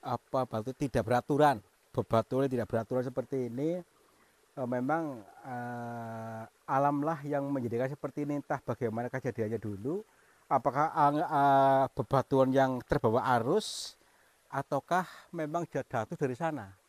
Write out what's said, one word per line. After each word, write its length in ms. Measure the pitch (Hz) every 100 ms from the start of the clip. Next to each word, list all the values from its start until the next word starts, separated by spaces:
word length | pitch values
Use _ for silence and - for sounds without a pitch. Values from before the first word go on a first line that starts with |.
Apa 400 | 127 123 _ 135
batu 320 | 127 113 110 127
tidak 320 | 143 135 107
beraturan. 560 | 120 - 143 147 120 - _ _ -
Bebatuan 560 | 107 113 110 127 139
tidak 160 | 123 107
beraturan 360 | 110 113 127
seperti 440 | 127 135 127 135 123
ini, 280 | 120 151 180 175 _ _ _ _ _ _ -
eh, 120 | 123
memang, 560 | 123 127 160 160 127 98 -
eh, 1000 | 143 123 120 120 120 117 117 113 113 110 113 _ -
alamlah 520 | 139 143 143 147 160
yang 240 | 143 143 139
menjadikan 400 | 139 117 117 131
seperti 320 | 143 143 139 147
ini. 120 | 143
Entah 200 | - 143
bagaimana 440 | - 117 117 110 120
kejadiannya 520 | 131 123 117 107 113
dulu, 440 | 107 101 113 185 220 _ _ _ _
apakah, 440 | 135 143 127 156 160
eh, 160 | 143 147
eh, 600 | 165 147 139 139 135 135 135 -
bebatuan 540 | 120 139 - 135 131
yang 280 | 131 131 127 -
terbawa 360 | 147 113 113 123 123
arus, 600 | 117 196 - - - - _ _ _ _ _
ataukah 560 | 135 139 139 - 175 175 - -
memang 340 | 170 151 165 165
ja-, 160 | 139 123
jatuh 320 | 127 110 170
dari 160 | 139
sana. 400 | 123 165 147 98 95